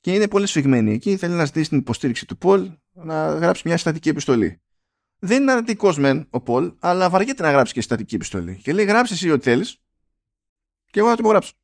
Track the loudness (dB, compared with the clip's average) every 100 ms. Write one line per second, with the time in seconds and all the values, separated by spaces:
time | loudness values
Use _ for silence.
0 | 0 0 2 0 0 0 2 2 2 0
1 | -2 -2 -2 -2 -2 -2 0 -2 -2 -4
2 | -4 -4 -10 -4 2 2 0 -14 _ -18
3 | -8 -4 -4 0 0 0 -2 -2 -2 -2
4 | -2 -2 0 2 0 -4 _ _ _ _
5 | _ _ 0 2 2 0 -2 0 0 2
6 | 2 0 -2 -8 -2 -2 -2 -4 -2 0
7 | 2 0 -2 -2 2 2 2 -2 -4 -6
8 | -4 -8 -6 -8 -8 -10 -4 -2 2 2
9 | 0 -2 0 0 2 0 0 -10 _ _
10 | _ _ _ _ _ _ _ _ _ 0
11 | 2 2 2 2 0 _